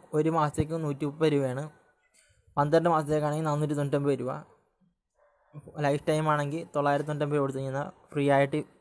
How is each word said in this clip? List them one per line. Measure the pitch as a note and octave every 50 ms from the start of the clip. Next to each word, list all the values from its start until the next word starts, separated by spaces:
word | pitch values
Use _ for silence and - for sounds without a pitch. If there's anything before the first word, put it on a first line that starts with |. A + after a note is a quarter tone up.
| - - -
ഒരു | D3+ D#3 D#3+ D#3+
മാസത്തേക്ക് | E3 D3+ D3 D3 - D3+ D3+ E3 E3 D#3+
നൂറ്റി | D3+ C#3+ C#3 D3+ C#3+
മുപ്പത് | C#3+ D#3 D#3+ D#3 D3
രൂപയാണ്, | C#3+ C#3 C3 B2 C3 D3 D#3 - _ _ _ _ _ _ _ _ _ _ _ _ _ _ _ _
പന്ത്രണ്ട് | - C#3+ D3 D#3 E3 D#3+ E3+ E3
മാസത്തേക്കാണെങ്കിൽ | D#3 D#3 C#3+ D3+ D3+ D3 D3+ D3 D3+ D#3+ D#3
നാനൂറ്റി | D3 D3 D3+ C#3+ D3+ C#3
തൊണ്ണൂറ്റൊമ്പത് | D3 C#3+ C#3 C#3+ C#3+ C#3+ C#3 B2 A#2+
രൂപ. | B2 C#3+ D3 - - - _ _ _ _ _ _ _ _ _ _ _ _ _ _ _ _ _ _ _ _ D3 - - - D#3+ D3
Life | C#3+ C#3+ D3 - -
time | D#3 D#3 D#3 D#3 D3+
ആണെങ്കിൽ | D3 D3 C#3+ C#3+ E3 E3+ - -
തൊള്ളായിരത്തി | D3 C#3+ C#3+ C#3+ C#3+ D3 D3
തൊണ്ണൂറ്റൊമ്പത് | D3+ D3 D3 C#3+ D3 D3
രൂപ | C#3
കൊടുത്തു | C#3 C3 C3
കഴിഞ്ഞാൽ | C3+ C3+ C3 C#3 C#3+ - - - _ _ -
free | D3+ C#3 C#3+ C#3
ആയിട്ട് | C#3 C#3 C3+ C#3 D3+ D3+ - _ _